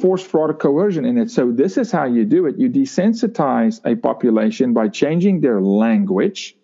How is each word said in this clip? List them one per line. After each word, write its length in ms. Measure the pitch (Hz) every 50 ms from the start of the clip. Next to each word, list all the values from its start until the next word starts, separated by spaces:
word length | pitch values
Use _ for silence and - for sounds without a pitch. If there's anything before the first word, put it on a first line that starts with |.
force, 240 | 185 185 185 185 185
fraud, 340 | - - 156 156 151 151 -
coercion 460 | - 143 139 160 202 208 175 156 120
in 140 | 123 123 120
it. 120 | 110 117
So 220 | - - 127 123
this 240 | 117 127 160 190 -
is 160 | 277 233 -
how 140 | 180 160 143
you 180 | 127 120 117 107
do 220 | 107 156 185 175
it. 120 | 135 - -
You 120 | 131 123
desensitize 1080 | 131 135 135 - - 185 185 226 226 226 240 208 - - 147 131 123 117 113 110 113 - -
a 120 | 123 117
population 760 | 117 - 120 113 - - 117 110 110 110 110 110 - 127 123
by 160 | 117 120 110 104
changing 520 | - - 147 147 165 175 185 208 185 156
their 200 | 143 127 110 95
language 960 | 95 98 101 107 113 117 110 101 98 98 92 101 139 208 - - - - _ _